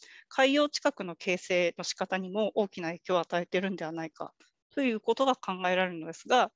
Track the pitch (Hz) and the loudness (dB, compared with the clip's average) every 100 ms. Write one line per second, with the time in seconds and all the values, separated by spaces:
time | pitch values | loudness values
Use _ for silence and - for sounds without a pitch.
0 | - - - - 269 285 294 - 294 - | -20 -20 -6 2 4 4 2 0 -2 -2
1 | 185 165 - 180 - 180 175 - 175 - | -8 -6 -4 -4 0 2 2 -2 -8 -6
2 | 190 190 185 202 208 - 202 - 165 175 | -4 -4 -4 -2 0 0 -2 -2 -8 -8
3 | - 180 160 175 175 185 190 180 160 165 | 0 0 0 -2 0 -2 -2 -4 -6 -6
4 | 160 - 160 _ _ _ _ - 262 220 | -10 -10 -14 _ _ _ _ -2 -2 0
5 | - 233 269 247 - 185 180 185 185 170 | -2 2 2 0 -4 -2 0 2 0 -2
6 | 165 165 - 254 196 | -10 -10 2 2 2